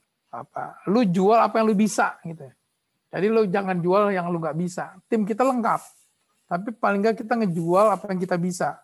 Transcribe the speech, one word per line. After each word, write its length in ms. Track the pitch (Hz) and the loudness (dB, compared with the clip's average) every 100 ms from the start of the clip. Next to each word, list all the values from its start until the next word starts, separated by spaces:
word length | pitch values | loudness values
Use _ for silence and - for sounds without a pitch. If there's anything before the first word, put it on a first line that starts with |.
| _ _ _ | _ _ _
apa, 460 | 120 - - 147 - - | -16 -14 -12 -12 -8 0
lu 180 | 214 214 | 2 2
jual 320 | 175 190 226 | 2 4 4
apa 240 | 214 226 | 4 2
yang 80 | 220 | 2
lu 80 | 202 | 2
bisa, 400 | 214 - 196 - 165 | 0 0 -4 -4 -14
gitu 160 | 160 | -14
ya. 120 | 135 _ _ _ _ _ _ 156 | -16 _ _ _ _ _ _ -2
Jadi 100 | 202 | 0
lu 140 | 226 214 | 2 2
jangan 320 | 202 190 180 | 0 -2 -2
jual 320 | 170 196 208 | 2 2 2
yang 160 | 190 175 | 0 -2
lu 80 | 170 | -4
nggak 220 | 160 151 | -4 -4
bisa. 340 | 180 180 147 185 - | -6 -6 -12 -12 -4
Tim 160 | 226 | -2
kita 160 | 202 214 | 0 0
lengkap. 400 | 254 247 214 160 - _ _ _ _ _ - | 0 2 0 -2 -6 _ _ _ _ _ -8
Tapi 160 | 175 214 | -8 -6
paling 260 | 220 208 202 | -2 0 2
nggak 160 | 214 226 | 0 0
kita 80 | 220 240 | -2 -2
ngejual 580 | 208 170 165 180 220 190 | 0 -2 2 4 4 2
apa 160 | 208 | -2
yang 80 | 185 | -6
kita 160 | 180 180 | -2 -2
bisa. 400 | 180 175 151 - | -2 -2 -4 -6